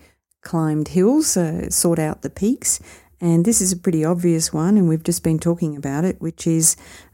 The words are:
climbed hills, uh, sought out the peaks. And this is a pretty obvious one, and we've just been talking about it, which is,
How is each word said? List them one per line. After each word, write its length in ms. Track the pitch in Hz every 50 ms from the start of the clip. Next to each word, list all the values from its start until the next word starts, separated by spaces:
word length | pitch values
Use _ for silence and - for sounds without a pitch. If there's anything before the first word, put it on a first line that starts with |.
| _ _ _ _ _ _ _ _ -
climbed 460 | - - 165 160 156 151 156 151 -
hills, 480 | - 185 185 214 269 311 311 - -
uh, 320 | 196 175 160 160 175 - -
sought 280 | - - - 175 170 165
out 240 | 156 151 - - -
the 80 | -
peaks. 480 | - - 190 214 262 - - - - - - - - - _ _ _ -
And 240 | 175 170 165 165 170
this 160 | 208 233 -
is 120 | 196 185 190
a 40 |
pretty 280 | 175 - 196 170 160 151
obvious 480 | 156 180 175 175 175 165 160 160 - -
one, 240 | 151 160 180 208
and 120 | 214 185 170
we've 140 | 160 160 160
just 200 | - 170 - -
been 160 | 165 160 156
talking 380 | - 170 170 170 175 156 147
about 280 | 143 143 143 139 143 165
it, 160 | 185 180 -
which 260 | - 165 160 - -
is, 300 | 170 165 165 160 156 - - - - - - - _